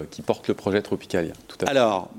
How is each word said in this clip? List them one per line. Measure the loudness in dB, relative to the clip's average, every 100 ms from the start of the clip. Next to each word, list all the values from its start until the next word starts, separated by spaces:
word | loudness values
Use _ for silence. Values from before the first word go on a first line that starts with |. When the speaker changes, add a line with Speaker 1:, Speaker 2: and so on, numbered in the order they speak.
| -2
Speaker 1:
qui | -8
porte | -2 -2 0
le | -2
projet | 2 0
Tropicalia. | 0 -6 0 0 0 -6 -18
Tout | -2
à | 2
fait. |
Speaker 2:
Alors, | 4 4 2 -4